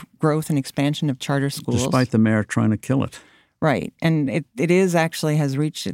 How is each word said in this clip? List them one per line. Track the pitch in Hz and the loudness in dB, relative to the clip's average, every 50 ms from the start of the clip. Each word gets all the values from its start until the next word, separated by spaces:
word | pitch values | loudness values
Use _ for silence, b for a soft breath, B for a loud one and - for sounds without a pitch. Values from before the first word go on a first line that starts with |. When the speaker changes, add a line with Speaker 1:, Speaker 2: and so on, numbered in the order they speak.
| - - _ - | -10 -12 _ -2
Speaker 1:
growth | - 156 147 156 156 - | 0 0 0 0 -2 -2
and | 156 139 | -2 -2
expansion | 131 - - 147 139 147 151 - 156 147 | -4 -4 -4 -2 -2 -2 0 0 -2 -2
of | 127 - | -2 -2
charter | - - 139 139 139 139 | -4 -2 -2 -2 -2 -2
schools. | - - - - 123 120 | -4 -6 -4 -2 0 0
Speaker 2:
Despite | 127 135 - 127 127 - | 0 2 2 2 2 2
the | - 110 | 2 2
mayor | 110 110 110 107 104 | 4 4 2 2 0
trying | - - 120 110 110 | -2 0 0 2 2
to | 107 104 | 0 0
kill | - - 127 139 | -2 -2 -2 -2
it. | - - - - b b b b b b b b | -2 -4 -6 -14 b b b b b b b b
Speaker 1:
Right. | 165 156 123 90 - - - - | 0 0 0 0 -2 -6 -6 -2
And | - 165 160 151 143 117 | 0 0 2 0 0 -2
it, | 110 143 143 _ - 123 | -2 -4 -6 _ -6 -2
it | 170 165 | 0 2
is | 175 185 190 185 170 | 4 4 4 4 2
actually | 170 160 160 - - 165 151 151 | 2 0 0 -2 -4 -2 0 0
has | 156 147 139 135 | 2 0 0 0
reached | 139 151 151 - - - - | -2 -2 -4 -4 -6 -8 -8